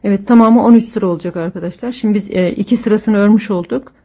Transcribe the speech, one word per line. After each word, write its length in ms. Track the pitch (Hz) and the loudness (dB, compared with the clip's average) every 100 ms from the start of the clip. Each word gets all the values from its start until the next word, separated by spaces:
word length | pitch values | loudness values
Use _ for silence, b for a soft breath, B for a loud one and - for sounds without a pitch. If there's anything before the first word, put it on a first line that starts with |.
Evet, 240 | 202 196 202 | -2 -4 2
tamamı 360 | 240 226 233 | 4 6 4
on 100 | 220 | 6
üç 160 | 233 233 | 4 2
sıra 180 | 220 196 | -4 -4
olacak 300 | 170 180 170 | -4 -8 -8
arkadaşlar. 540 | 170 180 170 - 240 | -10 -8 -12 -10 -12
Şimdi 220 | 247 220 | -6 -2
biz, 180 | 208 202 | -2 -2
e, 200 | - 180 | -2 -2
iki 260 | - 202 233 | -4 -2 -2
sırasını 400 | 233 214 220 208 | 0 -2 0 0
örmüş 340 | 202 214 214 | 2 2 0
olduk. 420 | 185 175 254 - _ | -6 -4 -8 -10 _